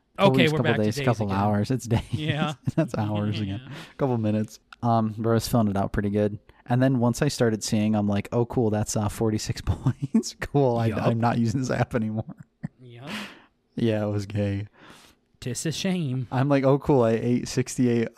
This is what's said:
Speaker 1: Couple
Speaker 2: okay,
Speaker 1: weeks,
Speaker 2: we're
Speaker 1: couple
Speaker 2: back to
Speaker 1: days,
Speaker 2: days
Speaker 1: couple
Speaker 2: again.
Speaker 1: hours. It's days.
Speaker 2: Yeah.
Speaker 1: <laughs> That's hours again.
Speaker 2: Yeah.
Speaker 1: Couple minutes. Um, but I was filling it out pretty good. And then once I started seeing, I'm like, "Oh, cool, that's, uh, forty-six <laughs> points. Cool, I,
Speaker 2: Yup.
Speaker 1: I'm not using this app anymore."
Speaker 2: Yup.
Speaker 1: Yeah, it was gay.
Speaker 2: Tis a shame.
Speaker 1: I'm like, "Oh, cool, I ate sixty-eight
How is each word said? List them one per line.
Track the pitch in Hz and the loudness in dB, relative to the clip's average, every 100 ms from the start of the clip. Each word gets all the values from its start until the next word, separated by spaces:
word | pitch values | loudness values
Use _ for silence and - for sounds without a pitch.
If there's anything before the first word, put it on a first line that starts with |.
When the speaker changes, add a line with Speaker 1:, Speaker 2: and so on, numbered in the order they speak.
| _ - | _ 4
Speaker 1:
Couple | 196 | 4
Speaker 2:
okay, | - | 6
Speaker 1:
weeks, | 160 | 4
Speaker 2:
we're | 151 | 2
Speaker 1:
couple | 151 | 0
Speaker 2:
back | 107 | 2
to | |
Speaker 1:
days, | 107 139 | 0 0
Speaker 2:
days | 127 | 0
Speaker 1:
couple | 110 101 | 0 0
Speaker 2:
again. | 98 | 0
Speaker 1:
hours. | 104 104 104 | 0 0 0
It's | 127 113 | -2 0
days. | 113 - | -2 0
Speaker 2:
Yeah. | - 156 147 151 143 | -4 -2 -2 -2 -4
Speaker 1:
<laughs> | - - | -4 -2
That's | 156 - | -2 -2
hours | 104 104 104 104 | -2 -2 -2 -2
again. | 98 101 - | -4 -6 -10
Speaker 2:
Yeah. | 139 - - | -16 -14 -4
Speaker 1:
Couple | 139 120 | -2 0
minutes. | 107 107 107 - _ - | 0 0 -4 -10 _ -4
Um, | 120 113 110 107 | 0 2 0 -2
but | 113 | 0
I | |
was | 113 - | 0 2
filling | 120 107 | 2 2
it | 98 | 0
out | 107 | -2
pretty | 117 104 | -2 0
good. | 104 104 104 _ _ - | 2 0 -2 _ _ -2
And | 123 | 2
then | 131 127 | 2 2
once | 120 117 | 2 2
I | 147 | 0
started | - 117 107 | 2 0 0
seeing, | - 107 107 107 | 0 0 2 2
I'm | 104 | 2
like, | 101 - | 0 -2
"Oh, | 120 120 | -2 0
cool, | 135 110 | 0 2
that's, | 104 107 123 | 0 -2 -2
uh, | 104 | -2
forty-six | - 113 107 - - | -2 -2 -2 -4 -6
<laughs> | |
points. | - 87 135 - 143 226 - - | -4 -2 -2 -4 0 0 -2 -8
Cool, | - 143 131 117 | -2 0 2 2
I, | 113 | 0
Speaker 2:
Yup. | 107 | 0
Speaker 1:
I'm | - 113 | 0 2
not | 117 120 | 0 2
using | 113 135 | 0 0
this | 123 | -2
app | 120 123 120 | -2 -2 -2
anymore." | 110 110 - - - _ - _ | -4 -4 -8 -14 -20 _ -14 _
Speaker 2:
Yup. | 123 120 143 214 202 - _ _ _ - | -20 -18 -12 -12 -12 -18 _ _ _ -2
Speaker 1:
Yeah, | 113 107 104 | 0 0 -2
it | |
was | 104 101 | -4 -4
gay. | 104 101 98 104 _ - - - _ _ - | -2 -2 -2 -6 _ -20 -20 -20 _ _ -14
Speaker 2:
Tis | 127 120 165 | -10 -6 -6
a | |
shame. | - 190 180 139 131 120 | -4 -2 -2 -2 -4 -2
Speaker 1:
I'm | 127 143 | 0 2
like, | 139 | 4
"Oh, | 131 139 | 4 4
cool, | - 135 | 4 4
I | 113 | 4
ate | 113 120 123 - | 2 2 0 0
sixty-eight | 131 - - 123 117 110 | -2 -2 2 2 2 0